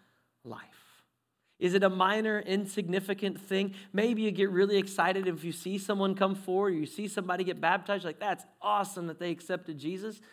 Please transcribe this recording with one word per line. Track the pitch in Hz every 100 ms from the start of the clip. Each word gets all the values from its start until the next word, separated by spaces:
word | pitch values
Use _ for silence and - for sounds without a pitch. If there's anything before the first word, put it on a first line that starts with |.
| _ _ _ _
life? | 120 104 - - - - _ _ _ _ _ -
Is | 180
it | 190
a | 190
minor, | 185 185 214 220 208
insignificant | - 196 196 214 175 190 196 202 196 175
thing? | - 190 196 - -
Maybe | 196 233 220
you | 214
get | 175 196
really | 180 202 196
excited | 190 - 175 196 185
if | 156
you | 165
see | - 185 202
someone | 196 202 196
come | 190 196 196
forward, | 190 185 202
you | 165 147
see | - 208
somebody | 208 185 180
get | 185 165
baptized, | 165 190 - 196
like, | 170 156
"That's | 208 175 - -
awesome | 202 208 196 180 170
that | 160
they | 175
accepted | 165 - 180 170 151
Jesus." | 147 185 214 214 -